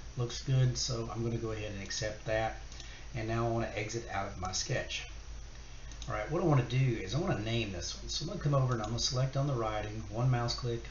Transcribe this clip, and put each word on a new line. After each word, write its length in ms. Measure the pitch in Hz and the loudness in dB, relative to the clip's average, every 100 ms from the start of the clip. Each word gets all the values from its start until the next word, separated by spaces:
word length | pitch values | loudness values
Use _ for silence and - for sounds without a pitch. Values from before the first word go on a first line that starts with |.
| - - | -8 -4
Looks 260 | 120 - | -4 -4
good, 360 | - 131 127 117 | 2 4 4 4
so 320 | - 117 113 | -2 -2 -4
I'm 120 | 117 | -2
gonna 120 | 117 113 | -2 0
go 140 | 113 | -2
ahead 220 | 107 104 | -2 -4
and 100 | 98 | -6
accept 420 | 95 - 107 104 - | -6 -4 -4 -4 0
that. 340 | 110 110 - - - - - - 120 | 2 2 -2 -10 -10 -12 -12 -8 -6
And 100 | 110 | -2
now 200 | 113 117 | 2 2
I 40 | |
wanna 200 | 117 113 | 2 0
exit 300 | 107 107 117 - | -2 -2 -4 -4
out 160 | 98 101 | -4 -4
of 100 | 90 | -4
my 140 | 92 | -4
sketch. 540 | - - 120 - - - - - - - - - - - - - | -2 0 0 0 -4 -6 -10 -10 -10 -10 -12 -12 -12 -10 -8 -4
All 60 | |
right, 160 | 107 107 | -2 0
what 120 | 165 | 2
I 20 | |
wanna 180 | 180 139 | 6 6
do 140 | 120 127 | 6 4
is 360 | 131 107 95 | 4 4 0
I 60 | 123 | 0
wanna 220 | 185 101 | 2 2
name 320 | 107 117 107 | 2 2 0
this 240 | 90 82 - | -2 -4 -6
one. 120 | - | -4
So 140 | - | -4
I'm 60 | 151 | -4
gonna 120 | 202 | 0
come 140 | 143 | 4
over 200 | 143 127 | 4 4
and 80 | 120 | 2
I'm 80 | 107 | 0
gonna 100 | 120 | 0
select 360 | - 127 135 139 | 0 2 2 2
on 120 | 143 | 2
the 60 | |
writing, 500 | 123 110 107 104 110 95 | 2 0 0 -2 -4 -4
one 200 | 104 131 | 2 4
mouse 240 | 120 120 | 4 2
click, 320 | - 120 117 - | 0 -2 -2 -4